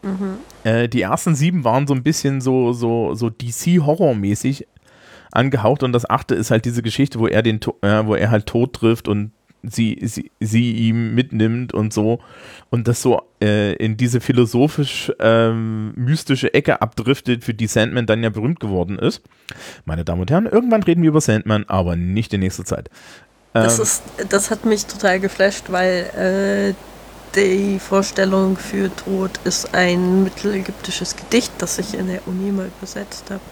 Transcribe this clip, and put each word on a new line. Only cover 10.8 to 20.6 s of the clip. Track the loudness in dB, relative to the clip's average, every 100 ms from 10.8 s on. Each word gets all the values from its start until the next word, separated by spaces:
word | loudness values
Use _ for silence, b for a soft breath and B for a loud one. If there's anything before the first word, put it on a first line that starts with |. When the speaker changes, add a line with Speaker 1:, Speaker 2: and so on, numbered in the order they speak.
| 2 2 2
Speaker 2:
mitnimmt | 0 0 2 2 0 -4 -2
und | -2
so | 0 0 0 B B B B B
und | -2 0
das | 0
so, | 2 2 0 _
äh, | 0 2 2 0
in | -2 0
diese | 0 0
philosophisch, | 2 2 4 4 2 2 -4 -4 -6 0
ähm, | 4 4 4 0 -2 -4 -6 -4
mystische | 0 0 0 0 2 2
Ecke | 2 0
abdriftet, | 0 -2 -2 0 0 -2
für | -2
die | -4 0
Sandman | 2 2 0 0
dann | 2
ja | 0
berühmt | -2 -2 -2
geworden | -2 -2 -2 -2
ist. | -2 -2 _ B B B B B -6
Meine | -6 -4
Damen | -4
und | 0
Herren, | 0 2
irgendwann | 2